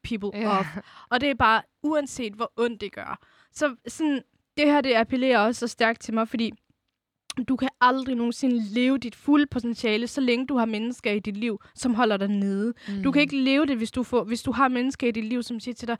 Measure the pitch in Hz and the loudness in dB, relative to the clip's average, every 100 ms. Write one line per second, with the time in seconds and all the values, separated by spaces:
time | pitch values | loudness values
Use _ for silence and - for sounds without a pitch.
0 | - 220 202 208 214 196 165 165 - - | -8 -6 -6 -4 0 0 -2 -8 -16 -20
1 | - 247 285 254 233 220 - _ 302 302 | -4 0 0 2 4 4 0 _ -2 0
2 | 285 - 226 208 233 - 233 220 202 - | -2 -6 -8 -6 -6 -2 -2 -2 -10 -10
3 | 69 - _ _ _ - 294 240 247 - | -10 -12 _ _ _ -4 -4 -2 -12 -4
4 | 311 269 - _ _ - 294 294 262 226 | -2 -2 -4 _ _ 2 4 4 4 2
5 | 226 262 262 233 214 247 240 - 226 233 | 2 2 4 4 4 0 -6 0 0 0
6 | - 220 226 226 226 214 _ _ _ _ | -4 -2 -2 -2 -4 -6 _ _ _ _
7 | _ _ _ - 240 254 262 - 254 262 | _ _ _ -8 -2 -2 -2 2 4 4
8 | 262 240 240 - 269 240 208 226 254 269 | -2 -2 -2 0 0 0 0 2 2 2
9 | 233 - - 294 294 254 240 226 226 214 | -2 -6 2 4 4 -2 -6 -2 0 0
10 | 240 - 254 233 262 262 226 214 233 254 | -2 0 2 2 2 0 0 -2 -4 -4
11 | 226 208 214 202 233 208 - - 254 220 | -2 -2 -2 -4 -4 -4 -10 -6 -2 2
12 | 233 202 202 202 196 196 226 240 - 202 | 2 2 0 0 0 0 -2 -4 -8 -2
13 | 269 277 294 277 262 269 294 240 226 262 | 0 2 2 2 2 2 2 0 -4 -4
14 | 240 247 196 233 - 226 269 254 262 - | -2 -2 -2 -4 -4 0 0 2 -2 -2
15 | 240 226 220 247 233 233 247 233 233 233 | -2 -2 -4 -4 -4 -8 -10 -10 -6 -8